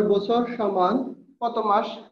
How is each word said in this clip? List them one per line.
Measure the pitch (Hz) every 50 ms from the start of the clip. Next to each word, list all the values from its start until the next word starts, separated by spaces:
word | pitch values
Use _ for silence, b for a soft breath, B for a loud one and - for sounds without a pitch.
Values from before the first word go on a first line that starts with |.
| 208 - 202
বছর | 196 196 - 233 240 240 240 - -
সমান | 214 196 190 185 180 185 214 269 262 - - - - _ _ -
কত | 240 233 226 226 220 214
মাস? | 202 214 240 226 220 220 220 -